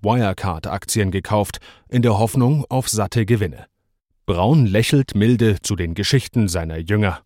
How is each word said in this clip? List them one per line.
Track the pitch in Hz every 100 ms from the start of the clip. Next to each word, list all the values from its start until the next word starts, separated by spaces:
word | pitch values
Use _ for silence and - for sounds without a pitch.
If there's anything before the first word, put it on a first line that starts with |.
Wirecard-Aktien | 101 120 107 92 98 78 - 95 - 113 98
gekauft, | 95 - 107 101 - - - -
in | 123
der | 117 101
Hoffnung | 113 135 123 151 -
auf | 131 -
satte | 107 98 120 104
Gewinne. | 113 95 60 - _ _ _ _ _ -
Braun | 87 101 160 113
lächelt | 98 - 143 131
milde | 101 110 120 113 95
zu | - 87
den | 85
Geschichten | 85 101 135 - 123 101
seiner | 87 80 80
Jünger. | 82 104 101 85